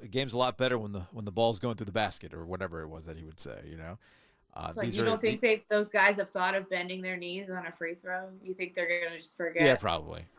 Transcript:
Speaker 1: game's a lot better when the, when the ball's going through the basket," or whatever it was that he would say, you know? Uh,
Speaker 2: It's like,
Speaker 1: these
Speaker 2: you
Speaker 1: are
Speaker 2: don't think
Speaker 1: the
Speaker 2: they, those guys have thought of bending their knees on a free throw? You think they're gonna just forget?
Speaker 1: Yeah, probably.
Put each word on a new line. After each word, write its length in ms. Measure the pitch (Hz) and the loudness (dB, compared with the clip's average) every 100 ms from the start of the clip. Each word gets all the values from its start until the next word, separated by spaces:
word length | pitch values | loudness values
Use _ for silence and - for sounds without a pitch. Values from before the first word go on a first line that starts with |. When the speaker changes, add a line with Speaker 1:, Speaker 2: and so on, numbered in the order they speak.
| 104 | -2
Speaker 1:
game's 240 | 127 135 | -2 0
a 40 | 117 | 4
lot 200 | 127 - | 2 4
better 180 | 131 123 | 2 2
when 160 | 104 | 0
the, 140 | 101 87 | -6 -6
when 120 | 117 | -8
the 80 | 101 | -4
ball's 260 | 92 117 104 | 4 4 4
going 180 | 123 110 | 0 -2
through 100 | 104 | 0
the 60 | |
basket," 420 | 92 104 - 78 | 2 2 0 -10
or 100 | 82 | -10
whatever 380 | 85 92 92 82 | -6 -4 -4 -4
it 60 | 78 | -8
was 180 | 80 80 | -10 -12
that 100 | 80 | -12
he 80 | |
would 160 | 80 - | -12 -8
say, 200 | 69 50 - | -8 -8 -12
you 120 | 80 | -12
know? 180 | 80 107 _ - _ _ _ | -12 -12 _ -20 _ _ _
Uh, 120 | - - | -8 -6
Speaker 2:
It's 80 | 226 | -4
like, 80 | 202 | -2
Speaker 1:
these 100 | 214 | 2
Speaker 2:
you 60 | |
Speaker 1:
are 20 | 226 | 2
Speaker 2:
don't 140 | 220 | 4
think 180 | 226 214 | 2 4
Speaker 1:
the 60 | 240 | 4
Speaker 2:
they, 180 | 214 - | 2 2
those 180 | 214 208 | 0 2
guys 280 | 208 196 202 | 6 6 4
have 120 | 190 | 0
thought 260 | 190 185 | 0 2
of 140 | 196 190 | 0 0
bending 320 | 185 180 185 | -4 -2 -4
their 160 | 185 180 | -4 -6
knees 320 | 175 185 196 | -6 -6 -6
on 180 | 185 170 | -8 -8
a 60 | |
free 220 | - 165 | -6 -8
throw? 340 | 175 185 185 190 190 | -8 -6 -6 -6 -12
You 100 | 185 | -10
think 220 | 185 180 | -6 -4
they're 320 | 180 170 175 170 | -2 0 0 -2
gonna 100 | 165 | -6
just 220 | - - | -12 -4
forget? 240 | 170 165 | -2 6
Speaker 1:
Yeah, 140 | 151 123 | 6 6
probably. 500 | 104 82 80 82 85 | 2 -2 -4 -12 -12